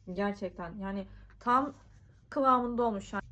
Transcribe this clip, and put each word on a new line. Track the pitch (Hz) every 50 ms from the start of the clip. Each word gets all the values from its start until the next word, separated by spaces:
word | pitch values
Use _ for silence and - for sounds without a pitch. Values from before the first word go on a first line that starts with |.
| - 185
gerçekten. | 180 185 202 202 196 202 202 180 - - 175 170 170 208
Yani | 190 196 196 202 190 - - - - - - -
tam | - 240 247 262 285 285 - - - - - - - - - - - -
kıvamında | - 294 269 269 254 247 240 240 240 233
olmuş. | 240 226 208 196 196 -
Yani | 220 196 - -